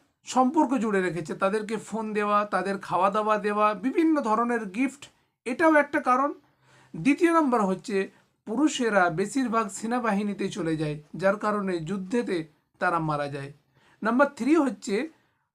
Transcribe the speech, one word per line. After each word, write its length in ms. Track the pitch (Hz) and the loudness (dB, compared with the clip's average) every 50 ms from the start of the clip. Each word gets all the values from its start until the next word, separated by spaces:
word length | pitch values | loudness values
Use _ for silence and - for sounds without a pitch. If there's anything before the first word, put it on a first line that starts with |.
| _ _ _ _ - | _ _ _ _ -12
সম্পর্ক 540 | - - 254 262 254 320 320 302 233 269 247 | -4 2 2 2 4 4 2 2 2 2 0
জুড়ে 240 | 208 226 202 190 | 0 0 0 0
রেখেছে, 320 | 185 180 156 175 165 156 190 | 0 0 -2 -4 -6 -6 -6
তাদেরকে 420 | - 196 196 196 220 214 202 226 | -2 0 0 0 0 -4 -4 -6
ফোন 360 | 208 - - 202 220 220 214 | -8 -8 -8 -8 -6 -6 -4
দেওয়া, 320 | 214 214 208 208 208 208 208 | -2 -2 0 0 0 0 0
তাদের 340 | 208 - 185 180 196 196 190 | 0 -2 -2 -2 -2 -4 -6
খাওয়া 320 | - - 185 175 185 196 | -4 -2 0 2 2 2
দাওয়া 280 | 190 214 214 214 214 214 | 2 0 0 2 0 0
দেওয়া, 360 | 196 214 208 208 214 214 214 | 0 -2 0 2 2 2 0
বিভিন্ন 460 | 202 185 262 262 349 330 320 320 294 | 0 -4 -2 0 2 4 4 4 2
ধরনের 460 | 226 220 214 220 233 240 240 233 220 | 2 2 2 2 2 0 0 -2 -4
গিফট, 400 | 190 180 226 269 277 - - - - _ _ _ _ _ _ - | -6 -4 -2 -2 -2 -4 -8 -20 -20 _ _ _ _ _ _ -8
এটাও 300 | 233 254 - 339 320 311 | -6 0 2 4 6 6
একটা 260 | 294 285 285 - 302 | 6 4 2 0 -2
কারণ। 340 | 247 254 247 262 277 294 - - _ _ _ _ _ _ _ _ _ _ - | 0 2 2 2 2 0 -2 -6 _ _ _ _ _ _ _ _ _ _ -8
দ্বিতীয় 360 | 165 160 254 285 - 359 339 | -2 2 2 2 4 4 4
নম্বর 300 | 330 330 311 262 240 233 | 4 4 4 4 2 2
হচ্ছে 480 | 202 190 190 185 - - 202 196 196 196 _ _ _ _ _ _ - | 2 2 0 -2 -4 -4 -2 -2 -2 -4 _ _ _ _ _ _ -10
পুরুষেরা 640 | - 220 240 302 294 - - 247 226 208 196 180 175 | -6 -2 0 0 0 2 0 0 2 4 4 4 2
বেশিরভাগ 580 | 160 165 202 202 - 277 262 233 214 226 220 202 | 2 0 -2 -2 0 -2 -2 0 0 0 -2 -2
সেনাবাহিনীতে 800 | - - - 226 240 247 233 226 196 196 214 208 196 196 202 190 | -6 -8 -6 -2 -2 -2 0 0 0 0 -2 -2 -4 -4 -6 -6
চলে 280 | - - 170 165 160 | -4 -4 -4 -2 -2
যায়, 260 | 156 156 151 151 147 - _ - | -2 -2 -4 -6 -8 -12 _ -8
যার 200 | 160 175 196 202 | -2 0 0 0
কারণে 420 | 208 220 214 208 208 196 190 180 170 | 0 -2 -2 -2 -2 -2 -2 -4 -4
যুদ্ধেতে 720 | 160 151 196 208 190 185 254 240 240 - 190 170 147 - _ _ _ _ _ - | -4 -4 -6 -6 -6 -2 -2 -2 -2 -2 -4 -4 -6 -8 _ _ _ _ _ -4
তারা 200 | - 180 170 165 | -2 0 0 0
মারা 300 | 160 156 151 147 147 143 | 0 -2 -2 -2 -4 -4
যায়। 240 | 139 143 139 143 147 _ _ _ _ _ _ _ _ - | -6 -8 -10 -12 -14 _ _ _ _ _ _ _ _ -6
নাম্বার 260 | - 214 233 254 285 277 - | -4 0 2 2 2 2 0
থ্রি 200 | - 226 262 311 | -4 0 2 2
হচ্ছে 520 | 339 285 262 196 - - - 196 214 285 320 - _ _ _ _ _ _ _ _ | 4 2 0 -2 -6 -6 -4 -4 -4 -4 -6 -10 _ _ _ _ _ _ _ _